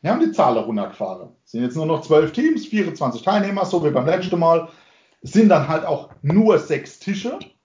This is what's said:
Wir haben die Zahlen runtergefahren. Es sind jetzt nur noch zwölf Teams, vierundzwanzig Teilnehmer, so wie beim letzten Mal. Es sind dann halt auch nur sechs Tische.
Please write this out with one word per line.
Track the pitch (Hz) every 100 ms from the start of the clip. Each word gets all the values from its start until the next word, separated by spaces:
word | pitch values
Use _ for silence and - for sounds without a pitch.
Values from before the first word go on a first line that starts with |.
Wir | 156
haben | 233
die | -
Zahlen | - 139 113
runtergefahren. | 110 104 95 - 95 92 82 _
Es | _
sind | 117
jetzt | 123 147
nur | 156
noch | 151
zwölf | - 156 156
Teams, | - 311 254 -
vierundzwanzig | 214 170 - 135 120
Teilnehmer, | 190 208 196 196 185
so | 175
wie | 151
beim | 135 135
letzten | 180 180 175
Mal. | 165 165 160 - _ _ _ _
Es | -
sind | 202 214
dann | 165 139
halt | 160
auch | 175 147 - -
nur | 143 185 220 175
sechs | - 139 - -
Tische. | - 202 220 359 - _